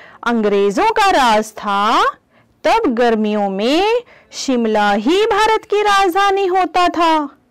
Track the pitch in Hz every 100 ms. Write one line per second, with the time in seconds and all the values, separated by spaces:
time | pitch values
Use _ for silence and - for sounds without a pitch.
0 | - - - 233 208 202 202 202 427 440
1 | 392 359 247 214 214 - 208 202 208 294
2 | 480 - _ _ _ _ 302 427 381 226
3 | 240 220 214 208 202 190 226 311 415 480
4 | - - _ - - 247 226 214 208 208
5 | 220 370 440 403 440 440 - 415 415 392
6 | 392 359 403 392 392 381 349 359 349 330
7 | 330 311 285 - _